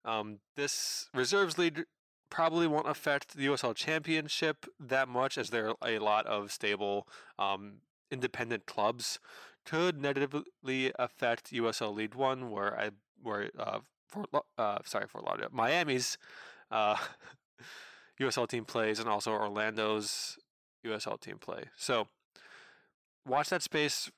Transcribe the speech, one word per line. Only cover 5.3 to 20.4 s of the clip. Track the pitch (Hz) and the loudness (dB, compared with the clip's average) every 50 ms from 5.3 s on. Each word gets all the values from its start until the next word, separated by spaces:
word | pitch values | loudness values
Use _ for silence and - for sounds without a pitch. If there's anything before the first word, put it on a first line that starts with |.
| - | 2
as | 147 113 92 | -2 -4 0
there | 120 113 107 110 | 0 0 0 0
are | 113 - - | -2 -2 0
a | 117 113 107 | 0 0 2
lot | 107 107 104 107 - | 4 4 4 4 4
of | - 107 104 101 101 | 2 -2 -2 -2 -4
stable, | - - - 104 101 95 104 101 101 101 101 - - - - - - - | -6 -2 0 0 0 0 0 0 0 0 -2 -6 -20 -20 -20 -16 -4 0
um, | 98 101 98 95 101 104 101 - _ _ _ _ _ _ | 0 0 0 -2 -4 -12 -16 -18 _ _ _ _ _ _
independent | 143 131 123 120 - - 120 113 120 104 _ | -4 -2 -2 -2 -2 -4 -2 -2 -2 -4 _
clubs. | - - - 104 107 120 120 110 - - - _ - - - - - - _ _ | -6 -2 2 2 2 2 0 -4 -6 -6 -6 _ -18 -20 -20 -20 -20 -20 _ _
Could | - 156 160 175 180 170 143 | -2 0 2 2 2 2 0
negatively | 139 143 139 139 139 135 143 147 - - _ _ - 131 131 131 131 131 - | 0 0 2 2 0 0 0 -6 -6 -6 _ _ -4 -2 0 2 2 2 2
affect | - 123 120 - - 135 120 117 113 - - | 0 -2 -2 0 0 2 2 2 0 -2 -6
U | 123 123 117 113 | -2 2 2 2
S | 107 - | 2 0
L | 117 107 | -2 -2
League | 101 104 110 110 120 | 0 -2 -4 -4 0
One, | 123 135 131 131 131 127 117 | 2 2 2 2 0 -4 -6
where | 104 98 98 104 - 110 | -2 0 0 0 0 0
I, | 107 107 101 104 _ _ _ _ | -2 -2 -4 _ _ _ _ _
where, | - 117 104 104 104 - - - | -6 -4 -2 -2 -4 -4 -6 -6
uh, | 107 110 104 107 - _ _ _ _ | -4 -4 -4 -6 -8 _ _ _ _
Fort | _ - 208 208 - | _ -8 -8 -8 -2
Lau-, | - 143 - _ _ | -2 -2 -2 _ _
uh, | - 113 104 101 - - | -2 0 0 0 -2 -4
sorry, | - - 101 104 101 | -4 -4 -4 -4 -4
Fort | - - - | -8 -8 -4
Lauderdale, | - - - - - | -4 -4 -4 -4 -4
Miami's, | 131 123 113 123 151 175 170 151 131 127 123 - - - - - - - - - - - - _ | 0 0 2 4 4 2 2 2 2 0 0 -2 -4 -6 -10 -20 -20 -18 -18 -20 -20 -20 -12 _
uh, | 110 110 107 104 107 104 - - - _ - - - _ _ _ _ - | 0 2 4 4 2 2 -2 -6 -10 _ -20 -20 -20 _ _ _ _ -20
<laughs> | - - - - - - - - - - _ - | -20 -18 -18 -18 -18 -20 -20 -20 -20 -20 _ -2
U | 135 131 | -2 0
S | 113 127 | 2 0
L | 120 | 0
team | - - 120 110 | 0 -2 -6 -6
plays, | - - 120 110 110 107 107 | -2 0 2 2 2 2 0
and | 113 113 | 0 0
also | 104 104 - 113 | 0 0 2 0
Orlando's | 110 107 107 101 101 104 107 110 110 110 107 107 107 107 104 104 - - - - - - | 0 0 0 0 0 0 0 0 0 0 2 2 2 0 0 -2 -4 -6 -6 -8 -10 -12